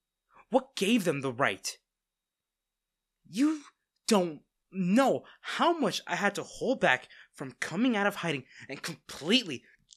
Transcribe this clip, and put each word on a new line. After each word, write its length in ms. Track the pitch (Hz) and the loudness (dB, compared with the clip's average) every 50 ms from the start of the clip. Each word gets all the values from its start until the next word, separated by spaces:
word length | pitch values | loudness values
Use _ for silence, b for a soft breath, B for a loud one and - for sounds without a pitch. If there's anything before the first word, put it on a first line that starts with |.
| _ _ _ _ _ b b b b b | _ _ _ _ _ b b b b b
What 260 | 202 262 262 - _ | 0 0 0 0 _
gave 300 | - 196 185 240 247 180 | -4 0 2 2 2 2
them 160 | 175 147 143 | 0 -2 -2
the 100 | 131 135 | -4 -6
right? 460 | 123 113 139 117 101 101 - - - - _ _ _ _ _ _ _ _ _ _ _ _ _ _ _ _ _ _ _ _ _ _ _ _ _ _ _ _ _ _ | -2 0 0 0 0 -2 -6 -10 -12 -12 _ _ _ _ _ _ _ _ _ _ _ _ _ _ _ _ _ _ _ _ _ _ _ _ _ _ _ _ _ _
You 320 | 147 202 277 302 320 302 - - - _ _ _ _ _ _ - | -2 0 2 2 2 0 -6 -14 -20 _ _ _ _ _ _ 2
don't 340 | 226 196 180 175 151 - - _ _ _ _ _ | 2 4 4 2 -2 -8 -14 _ _ _ _ _
know 520 | - 190 185 175 190 240 269 247 175 127 B B B B | -6 -2 0 2 4 4 6 4 2 0 B B B B
how 360 | _ - - - 247 330 349 339 | _ -8 -2 0 2 2 2 2
much 240 | 277 190 - - - - | 2 0 -2 -2 -4 -4
I 80 | 175 | -4
had 200 | 165 190 202 196 | -2 0 0 -2
to 80 | 185 147 | -2 -6
hold 380 | - - - - 202 262 - | -8 -10 -6 -4 -2 -2 2
back 260 | - 165 127 123 - - B B B B B | 2 2 2 2 0 -6 B B B B B
from 220 | - 147 135 127 - | -14 -12 -12 -10 -8
coming 360 | - - 151 180 233 269 233 | -8 -6 -2 0 0 0 2
out 120 | 202 202 202 | 2 0 0
of 80 | 196 | -2
hiding 280 | - - 170 151 139 131 B B B B B | -2 -4 -4 -4 -4 -6 B B B B B
and 140 | 135 139 | -14 -10
completely 840 | - - 160 - _ - - - - 165 214 262 233 180 139 113 b b b b _ _ - | -10 -10 -10 -10 _ -18 -16 -10 -2 2 2 2 2 0 -6 -10 b b b b _ _ -20